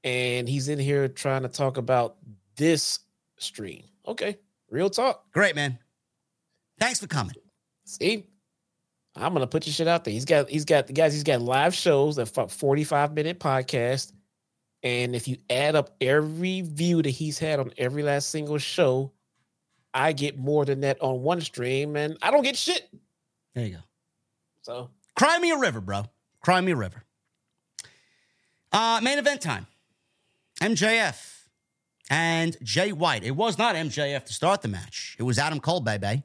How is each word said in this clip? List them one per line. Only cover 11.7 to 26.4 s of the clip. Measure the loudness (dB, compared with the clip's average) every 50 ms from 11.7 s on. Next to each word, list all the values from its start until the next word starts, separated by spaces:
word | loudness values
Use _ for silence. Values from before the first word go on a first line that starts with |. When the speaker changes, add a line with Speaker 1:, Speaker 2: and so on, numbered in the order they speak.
| 2
Speaker 1:
shows, | 2 2 4 4 4 4 2 2 -2
that | -4 -4
fu-, | -2 -4 -4 -4
forty-five | -4 -4 0 2 2 2 0 0 2 2 2 2 0
minute | -2 -2 -4 -4 -4
podcast. | -2 0 0 0 0 -2 -2 -2 0 0 -2 -2 -4 -10 _ -20 _ _ _ _ _ _ _ _ _ _ _ _ -6
And | -4 -2 -2 -2 -2 -4
if | -4 -4 -6
you | -8 -8 _ _
add | 0 2 2 2 2
up | 2 0 0 _ _
every | 2 4 4 4 2 0 -4 -4 -2 -2 -2 -2
view | -4 -6 -4 0 2 2 4 4
that | 2 0
he's | 0 -2 -4 -6 -4 -4
had | -2 -2 0 -2
on | -2 -4 -4 -4
every | -4 -2 -2 -2 -2
last | 0 0 0 -2 -4
single | -6 -6 -4 -2 -4 -4
show, | -4 -4 0 2 4 4 4 2 -2 -4 _ _ _ _ _ _ _ _ _ _ _ _ _ _ _ _ -2
I | 2 2 2
get | 2 2 -2 -4 -4 -4
more | -2 0 2 2 2
than | 2 0 0
that | 0 -2 -2 0
on | 0 -2 -2 0
one | 0 0 0 0
stream, | -2 -8 -8 -6 -4 -2 -2 -2 -2 -2 -4
and | -4 -4 -4 -6 -2
I | 0 4
don't | 4 4 2
get | 2 -2 -2
shit. | -2 -2 -2 -2 -4 _ -20 -20 _ _ _ _ _ _ _ _ _ _ _
Speaker 2:
There | -8 -8
you | -8 -8
go. | -12 -18 _ _ _ _ _ _ _ _ _ _ _ _ _ _ _ _
Speaker 1:
So. | -12 -12 -12 -12 -14 _ _ _ _ _
Speaker 2:
Cry | 2 4 4 4 4
me | 2 2
a | 2 2
river, | 0 0 -2 -4
bro. | -6 -6 -6 -6 -6 -8 _ _ _ _ _ _